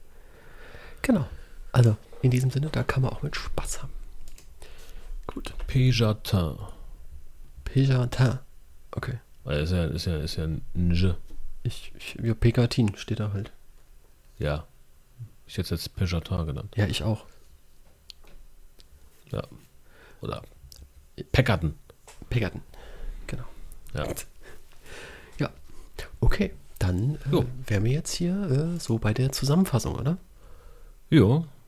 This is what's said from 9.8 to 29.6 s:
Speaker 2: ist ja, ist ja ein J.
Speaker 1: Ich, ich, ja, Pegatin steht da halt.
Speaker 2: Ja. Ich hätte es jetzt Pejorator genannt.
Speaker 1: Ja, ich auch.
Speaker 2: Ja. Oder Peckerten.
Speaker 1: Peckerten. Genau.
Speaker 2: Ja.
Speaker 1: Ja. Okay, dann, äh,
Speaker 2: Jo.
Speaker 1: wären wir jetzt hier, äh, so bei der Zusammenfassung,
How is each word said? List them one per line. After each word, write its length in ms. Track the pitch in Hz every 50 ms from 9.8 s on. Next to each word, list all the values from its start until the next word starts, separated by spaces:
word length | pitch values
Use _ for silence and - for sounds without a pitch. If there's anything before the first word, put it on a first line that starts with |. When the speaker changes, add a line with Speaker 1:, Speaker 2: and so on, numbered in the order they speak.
| 85
Speaker 2:
ist 220 | 76 - 78 -
ja, 100 | 90 82
ist 200 | 76 73 78 -
ja 80 | - 80
ein 480 | 80 80 - - - - 87 87 87
J. 240 | 85 87 92 95 85 - - - - - - - - - -
Speaker 1:
Ich, 280 | 123 - - - - - -
ich, 180 | - - - -
ja, 100 | - 113
Pegatin 640 | 110 - - 120 110 123 120 117 - - 120 101 95
steht 240 | - - - 104 -
da 120 | 107 104 101
halt. 180 | 101 101 - - - - - - - - - - - - - - - - - - -
Speaker 2:
Ja. 280 | - 71 73 78 82 - - - - - - - - _ - - 117 - - - -
Ich 80 | - - -
hätte 160 | 92 - 87
es 80 | 82 -
jetzt 120 | - -
Pejorator 480 | - 98 85 85 82 - - 92 90 80
genannt. 280 | 78 71 - - - -
Speaker 1:
Ja, 100 | - 104
ich 160 | - - - -
auch. 200 | 107 110 - - - - - - - - - - - - - - - - _ _ - - - - - - - - - - - - - - - - - - - - - - - - -
Speaker 2:
Ja. 120 | - 50 - - - 57 - - - - - - - - - - - -
Oder 220 | - - - - - - - - - - - - - - - - - - - - - -
Peckerten. 420 | - - 131 - 104 80 82 78 - - - - - - - - - - - -
Speaker 1:
Peckerten. 320 | - 120 110 190 - - - - - - - - - - - - - - -
Genau. 180 | - - - - - - - - - - - - - -
Speaker 2:
Ja. 120 | - 71 - - - - - - - - - - - - - - - - - - - - - - - - - - -
Speaker 1:
Ja. 120 | 143 - - - - - - - - - - - - - - -
Okay, 320 | - - - - 202 - - - - - - -
dann, 380 | - 92 90 90 107 135 156 147 -
äh, 40 | 139
Speaker 2:
Jo. 120 | 147 - 127 123 - - -
Speaker 1:
wären 180 | - 110 98 104
wir 80 | 117
jetzt 200 | 135 156 175 -
hier, 600 | - - 175 175 180 202 202 170 131 135 156 165 175
äh, 40 | 165
so 180 | - - 113 113
bei 160 | - 104 107
der 180 | - 127 135
Zusammenfassung, 640 | - - - 135 147 180